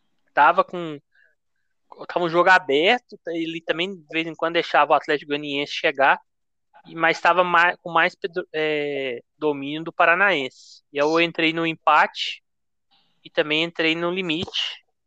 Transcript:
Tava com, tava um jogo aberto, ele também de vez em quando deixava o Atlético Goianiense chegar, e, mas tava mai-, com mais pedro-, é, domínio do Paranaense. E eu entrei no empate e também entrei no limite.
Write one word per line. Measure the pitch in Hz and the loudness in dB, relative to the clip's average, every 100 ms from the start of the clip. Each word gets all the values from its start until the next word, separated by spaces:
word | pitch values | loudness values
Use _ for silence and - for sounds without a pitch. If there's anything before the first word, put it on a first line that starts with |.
| _ _ _ | _ _ _
Tava | - 151 175 | 2 4 4
com, | 180 180 170 147 _ _ _ _ _ _ _ _ - - - | 0 -4 -10 -12 _ _ _ _ _ _ _ _ -20 -20 -6
tava | - | -4
um | 175 | 0
jogo | 170 180 | 2 6
aberto, | 185 143 139 180 247 _ 202 - | 4 4 2 2 0 _ -16 -10
ele | 165 165 165 | -8 -6 -8
também | - 160 185 190 | -6 -4 -6 -8
de | 147 | -10
vez | 156 165 | -6 -6
em | |
quando | 156 165 | -6 -4
deixava | 170 151 165 147 | -2 0 2 2
o | |
Atlético | 147 - 147 151 | 2 0 -4 -2
Goianiense | 147 151 139 147 | -6 -4 -6 -6
chegar, | - 165 139 139 175 _ _ _ _ _ _ - | -4 -2 2 2 0 _ _ _ _ _ _ -16
e, | |
mas | 165 165 165 | -2 0 2
tava | 180 170 | 2 2
mai-, | 180 175 175 180 | 2 4 2 0
com | 180 | -2
mais | 165 175 | 0 0
pedro-, | - 196 175 175 | -2 -10 -8 -8
é, | 156 156 151 147 143 135 120 - - | -4 -2 -2 -4 -6 -6 -8 -12 -6
domínio | 151 143 139 156 | -4 -4 -6 -8
do | 165 | -6
Paranaense. | - 170 175 202 165 131 - - - _ | 2 4 4 2 0 -2 -10 -20 -20 _
E | 143 | -2
eu | 147 165 | 0 2
entrei | 170 160 160 | 0 0 -2
no | 160 165 | 0 -4
empate | 160 - 151 196 - - - _ _ _ _ _ _ _ _ | -2 2 4 4 -2 -10 -10 _ _ _ _ _ _ _ _
e | - | -8
também | - 156 151 | -4 -2 -2
entrei | 170 170 165 | -2 -2 -2
no | 160 170 | -2 -2
limite. | 185 180 156 185 - - - _ _ | -4 -4 -6 -6 -6 -8 -10 _ _